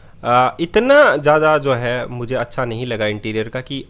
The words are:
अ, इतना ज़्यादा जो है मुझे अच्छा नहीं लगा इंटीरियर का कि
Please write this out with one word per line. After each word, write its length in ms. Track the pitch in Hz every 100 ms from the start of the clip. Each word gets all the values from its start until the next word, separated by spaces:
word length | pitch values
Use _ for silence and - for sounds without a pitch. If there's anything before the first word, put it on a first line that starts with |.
| - -
अ, 320 | 120 123 127 -
इतना 560 | 170 214 247 277 262 147
ज़्यादा 420 | 143 151 156 151
जो 160 | 139
है 320 | 123 120 123 117
मुझे 280 | 123 120
अच्छा 300 | 127 120 -
नहीं 220 | 123 113 123
लगा 200 | 110 107
इंटीरियर 420 | 104 110 110 110
का 120 | 127
कि 260 | 127 139